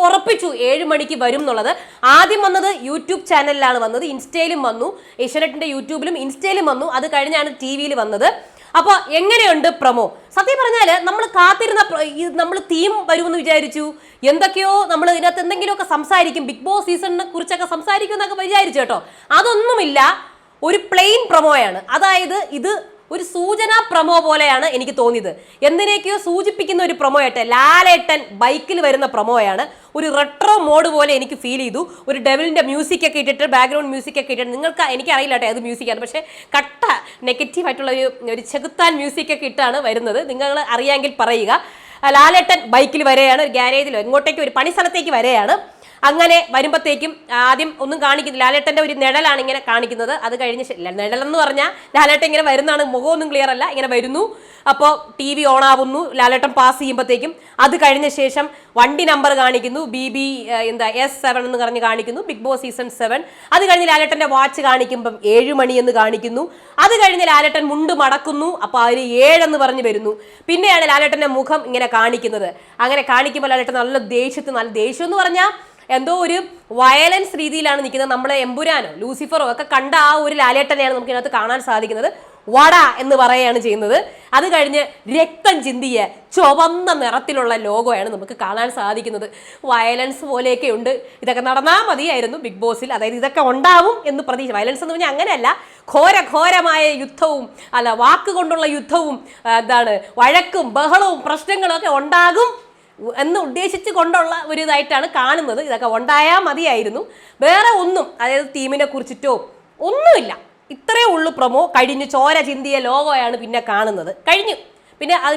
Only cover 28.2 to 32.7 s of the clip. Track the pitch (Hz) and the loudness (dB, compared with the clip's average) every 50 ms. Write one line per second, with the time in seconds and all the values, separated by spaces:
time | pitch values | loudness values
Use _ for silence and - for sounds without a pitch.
28.2 | 262 - 202 196 240 254 285 311 311 - 392 349 311 285 269 269 277 254 - 214 | -2 -8 -4 0 0 0 0 -2 -4 -6 -4 0 2 2 2 2 0 -2 -2 -2
29.2 | 208 226 247 233 214 196 190 202 285 302 - - _ _ - 294 320 311 285 285 | -2 0 2 2 2 0 0 -4 -6 -6 -8 -20 _ _ -8 -6 -4 -2 0 0
30.2 | 285 285 - - - 415 427 415 330 302 294 311 330 339 302 294 294 294 285 262 | -2 -2 -2 0 2 4 4 4 4 4 4 4 4 2 2 2 2 2 2 0
31.2 | 262 269 294 - - 240 254 262 262 240 196 269 349 339 - - - - 285 277 | -2 -6 -12 -10 -8 -8 -6 -6 -6 -6 -6 -6 -8 -8 -10 -14 -8 -6 -6 -2
32.2 | 233 269 269 277 320 339 311 339 285 269 | 0 0 2 2 0 0 0 0 0 0